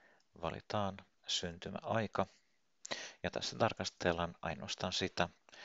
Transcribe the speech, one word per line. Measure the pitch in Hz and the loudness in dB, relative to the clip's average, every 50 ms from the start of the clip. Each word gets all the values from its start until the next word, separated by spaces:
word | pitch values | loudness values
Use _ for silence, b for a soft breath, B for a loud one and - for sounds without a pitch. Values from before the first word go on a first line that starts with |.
| b b b b b _ - 82 | b b b b b _ -12 -4
valitaan | 82 82 - 104 - - - 107 101 95 95 98 92 _ _ _ - | -4 -4 -4 -4 -6 -2 0 0 2 0 -2 -6 -12 _ _ _ -6
syntymäaika. | - - - - 87 85 87 - 87 95 - - - 107 113 110 98 - - 98 - - - _ _ _ _ _ _ _ _ - B B B B B B B - | -2 -2 0 0 -2 -6 -6 -8 -6 -6 -4 -2 0 2 2 2 0 0 0 0 0 -2 -20 _ _ _ _ _ _ _ _ -8 B B B B B B B -2
Ja | - | -2
tässä | - - - - - | 0 0 -4 -2 2
tarkastellaan | 117 113 107 - - 95 - - - - 90 85 85 85 85 90 - | 4 4 4 4 0 -4 -6 -4 2 4 4 4 4 2 0 -2 -4
ainoastaan | - 85 76 - - - - - 107 92 90 | -4 -4 -4 -4 -4 -6 -4 -2 -2 0 0
sitä, | - 98 90 - - 87 87 - _ _ - B B B | 0 0 0 4 2 2 2 0 _ _ -20 B B B